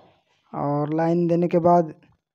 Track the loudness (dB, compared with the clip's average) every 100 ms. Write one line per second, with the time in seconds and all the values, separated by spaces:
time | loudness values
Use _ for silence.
0 | -20 _ _ _ _ -8 -4 -4 -4 -2
1 | -2 0 0 0 0 2 4 4 2 -6
2 | _ _ _